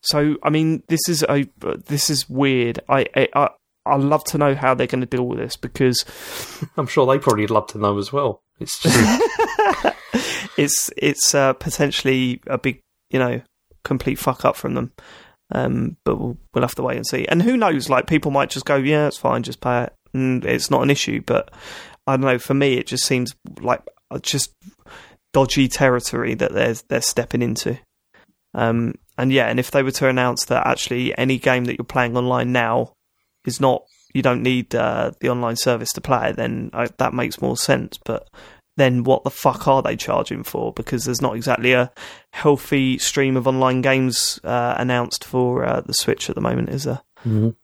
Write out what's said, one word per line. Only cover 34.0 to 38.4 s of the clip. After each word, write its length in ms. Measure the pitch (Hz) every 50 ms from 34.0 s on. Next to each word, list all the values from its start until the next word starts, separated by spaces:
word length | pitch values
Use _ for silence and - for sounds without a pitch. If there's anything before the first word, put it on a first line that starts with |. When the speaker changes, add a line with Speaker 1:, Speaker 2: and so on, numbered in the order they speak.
| _ _ _
Speaker 1:
you 100 | 131 127
don't 180 | 135 123 120
need, 320 | 113 127 127 123 120 _ -
uh, 380 | 117 117 120 117 117 117 - - _
the 80 | - 127
online 260 | 123 123 120 117 117
service 380 | 117 - 131 120 113 120 - -
to 80 | -
play 280 | - - 135 120 113 110
it, 40 | -
then 360 | - 117 120 120 120 117 113 -
I, 140 | - 120 117 - _
that 160 | 131 123 -
makes 280 | 127 123 127 - -
more 140 | - 131 127 123
sense. 420 | - - 135 127 120 117 - - _
But 240 | - 113 - - _ _ -